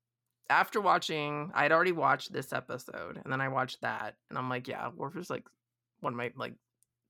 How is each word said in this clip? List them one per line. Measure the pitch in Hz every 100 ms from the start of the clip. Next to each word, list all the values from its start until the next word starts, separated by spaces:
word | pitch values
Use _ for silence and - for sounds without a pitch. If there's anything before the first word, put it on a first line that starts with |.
| _ _ _ _ -
after | 151 185 214
watching, | 185 175 - 156 147 147 156
I'd | - 147
already | 160 180
watched | 165 135 143 -
this | 135 -
episode, | 127 - 127 - - 82 -
and | -
then | 131
I | 135
watched | 135 131 -
that, | 117 110 107 - -
and | 131
I'm | 127
like, | 123 127
"Yeah, | - 120
Worf | 117 139 165
is, | 180
like, | 131 - _ _ _ _ _
one | 139
of | 120
my, | 123 131
like, | - - _ _ _ _